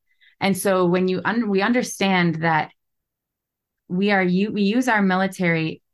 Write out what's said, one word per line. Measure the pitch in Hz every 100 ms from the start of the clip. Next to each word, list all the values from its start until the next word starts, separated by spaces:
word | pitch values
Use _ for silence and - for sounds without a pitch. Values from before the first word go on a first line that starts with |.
| _ _ _ _
And | 196 190
so | 202 185 180
when | 185 185
you | 185
un-, | 190 226 208
we | 196
understand | 208 247 - - 196 185 170 160
that | 165 160 - _ _ _ _ _ _ _ _ _ _ _ -
we | 180 202
are, | 196
u-, | 180 180 214
we | 208
use | 196 233 254
our | 220
military | 196 185 190 185 175 165 160 - _